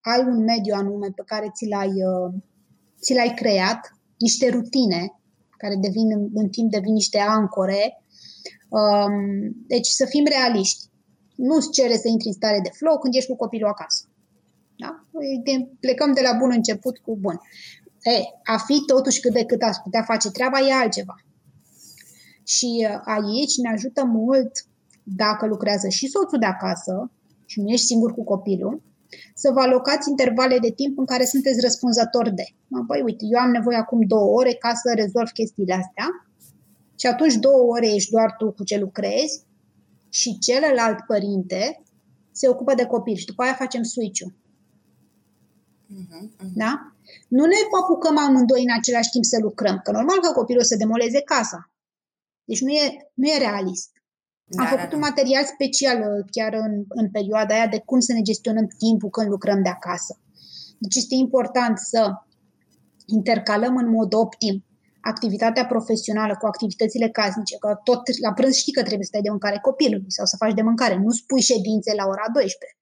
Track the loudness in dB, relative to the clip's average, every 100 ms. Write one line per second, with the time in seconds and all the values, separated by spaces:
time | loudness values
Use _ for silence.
0 | 0 0 2 2 2 0 -2 -2 -2 -4
1 | -8 -10 -8 -8 -8 -8 -6 -4 -2 -2
2 | -2 -2 -4 -8 -14 _ _ _ _ _
3 | -2 0 0 0 0 2 0 -2 -8 _
4 | _ _ 0 2 2 0 -2 0 2 0
5 | -4 -12 _ _ _ _ -6 -2 -2 0
6 | 0 0 -4 -2 -2 0 0 0 0 0
7 | 2 0 2 2 0 0 -2 0 -2 -4
8 | _ -20 -20 -18 -18 -20 _ 0 4 4
9 | 2 0 -2 -4 -6 -10 -2 -2 0 0
10 | 2 4 2 2 2 2 0 -2 -10 _
11 | _ _ _ -4 2 2 2 0 2 2
12 | 2 0 -2 -4 0 0 -2 -2 0 2
13 | 2 0 -2 -4 -6 -2 -2 -4 -6 -6
14 | -6 _ _ _ _ _ _ _ -14 -14
15 | _ -10 -6 -6 -2 -2 -4 -6 -2 0
16 | 2 2 2 2 2 2 0 -2 -4 -8
17 | -8 -6 -4 -6 -12 -20 -20 -20 -20 _
18 | 0 0 -2 -10 -4 -4 2 0 4 2
19 | 4 0 0 0 0 0 0 -2 -4 -4
20 | 0 -2 -2 -2 -2 2 2 2 0 -2
21 | -10 -16 _ _ _ _ _ _ -20 -20
22 | -20 -20 -20 _ -6 -2 -2 0 -2 -2
23 | -4 -4 -2 -2 -2 0 0 -2 -4 -2
24 | 0 0 2 2 2 -6 -14 _ _ _
25 | -12 -2 -2 0 -2 -2 -2 -2 -2 -4
26 | -2 -2 0 0 0 -2 -4 -6 -6 -6
27 | -6 _ _ _ _ -6 -2 0 2 2
28 | 0 -2 -4 -4 -2 -4 -4 -6 _ _
29 | _ -20 -20 -2 0 4 4 4 2 -2
30 | -2 0 0 2 2 2 2 -2 -4 -2
31 | -2 0 0 2 2 2 0 0 0 0
32 | 2 2 0 -4 -8 _ _ -8 -2 -2
33 | -2 -4 0 2 4 2 2 0 0 2
34 | 4 4 4 4 4 0 -4 -2 0 0
35 | 0 0 -2 -4 -6 -4 -2 -2 -4 -6
36 | -6 -6 _ _ -20 _ _ _ _ _
37 | -2 2 4 4 6 6 6 4 2 2
38 | 2 2 2 2 -4 -4 -4 -2 -2 -4
39 | -2 0 -2 -4 _ _ _ _ _ _
40 | _ -4 -4 -2 0 2 4 4 2 0
41 | -2 -2 0 -2 -4 -4 -4 -6 _ _
42 | _ _ _ 0 2 2 2 0 2 -2
43 | -2 -6 -6 -4 -2 -2 -4 -4 -4 -4
44 | -4 -4 -8 -16 _ _ _ _ _ _
45 | _ _ _ _ _ _ _ _ _ -18
46 | -18 -16 -20 _ -10 -4 -2 -4 -8 _
47 | _ -20 _ 2 4 4 2 0 2 2
48 | 2 2 4 4 6 4 4 0 0 0
49 | 0 0 0 0 -2 0 -2 0 -2 0
50 | 2 2 2 0 2 4 4 2 0 0
51 | 2 0 0 0 0 -6 -16 _ _ _
52 | _ _ _ _ -6 -2 0 2 0 -4
53 | -16 -2 2 2 0 -2 -4 -6 -12 _
54 | _ _ _ _ _ -2 0 0 -2 -2
55 | -2 0 2 2 0 -2 -2 0 0 0
56 | -2 -4 -6 -4 -4 -2 -4 -4 -6 -4
57 | -2 -2 -2 0 2 2 2 -2 0 0
58 | 2 0 0 -2 0 0 0 0 2 2
59 | 0 -2 -2 -2 0 2 0 -2 -8 -8
60 | -8 -14 _ _ -20 -20 -20 _ -4 -2
61 | 0 0 2 0 0 0 0 -2 -2 0
62 | 0 -2 _ _ _ _ _ _ _ _
63 | -2 0 2 0 0 0 2 0 2 2
64 | 2 2 0 0 -2 -2 -6 _ _ _
65 | -8 -4 -4 0 0 0 0 -2 -2 -4
66 | -2 -2 -2 -2 -4 -2 -6 -2 -4 0
67 | -2 0 -2 -2 -8 -6 -4 -2 0 0
68 | 0 -4 -2 0 2 2 0 -2 -2 -4
69 | -4 -2 -2 -2 -4 -2 -2 2 2 0
70 | -4 -6 -4 -2 0 2 2 2 0 2
71 | 0 0 0 0 2 2 2 -2 -2 -2
72 | -2 -4 -2 0 0 -2 -16 _